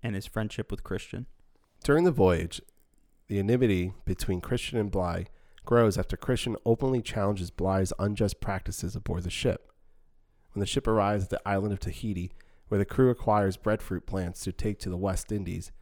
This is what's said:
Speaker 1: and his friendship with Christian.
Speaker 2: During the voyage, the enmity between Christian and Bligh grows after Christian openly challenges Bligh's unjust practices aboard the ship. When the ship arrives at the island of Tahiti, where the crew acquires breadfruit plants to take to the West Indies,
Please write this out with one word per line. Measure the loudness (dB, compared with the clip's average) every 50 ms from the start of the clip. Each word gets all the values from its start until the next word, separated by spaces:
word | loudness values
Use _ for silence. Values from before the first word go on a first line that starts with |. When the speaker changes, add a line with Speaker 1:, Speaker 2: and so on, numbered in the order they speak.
Speaker 1:
and | -6 -6 -4
his | -4 -6
friendship | -6 -4 -4 -4 -4 -4 -6 -6 -6
with | -6 -10 -6
Christian. | -6 -6 -6 -6 -8 -10 -10 -10 -10 -14 -20 -20 _ _ _ _ _ _ _ 2
Speaker 2:
During | 4 6 6 6
the | 6
voyage, | 6 6 6 6 6 4 0 -2 -6 -10 -14 -16 -20 _ _ _ _ _ _ _ _ _ _ -4
the | -2 -2
enmity | 2 2 4 4 4 4 4 2 0 -2 -4 -8 -6
between | -6 -4 -4 -2 -2 -2 -2
Christian | -2 -2 -4 -4 -4 -2 -2 -2
and | -2 0
Bligh | 0 -2 -2 -2 -2 -4 -6 -8 -12 -20 -20 -20 -20 -14 -4
grows | 2 4 6 6 6 4 2
after | -2 -4 -4
Christian | -6 0 0 0 0 0 -2 -4 -2 2
openly | 2 2 4 4 0 0 0
challenges | -2 -2 -4 -2 0 0 0 -2 -4 -8
Bligh's | -4 -2 0 0 2 2 2 0 -2 -2
unjust | -2 -2 0 0 0 0 0 -2
practices | -6 -4 -4 -4 -6 -8 -8 -6 -6 -6 -6
aboard | -6 -6 -6 -6 -4 -4
the | -6
ship. | -6 -2 0 0 0 -2 -6 -18 _ _ -20 -20 -20 -20 _ _ _ _ _ _ _ _ _ _ -6
When | -4
the | -4
ship | -2 -2 -2 0 2
arrives | 4 4 4 4 2 0 0
at | -2
the | -4 -4 -2
island | 0 0 0 0 0 -2
of | -4
Tahiti, | -4 -6 -8 -6 -6 -6 -4 -4 -6 -8 -10 -14 -20 -20 -20 -18 _ -2
where | 0 0
the | 0
crew | 2 4 4 6 6
acquires | 6 2 2 2 2 4 4 2 0 0
breadfruit | 0 0 0 0 -2 -4 -6 -6 -6
plants | -6 -4 -4 -4 -4 -6 -6 -8
to | -8 -6
take | -2 -2 -2 -2 -4
to | -6 -6
the | -4
West | -2 -2 0 -2 -2 -4 -4
Indies, | -4 -4 -4 -4 -6 -8 -8 -10 -14 -18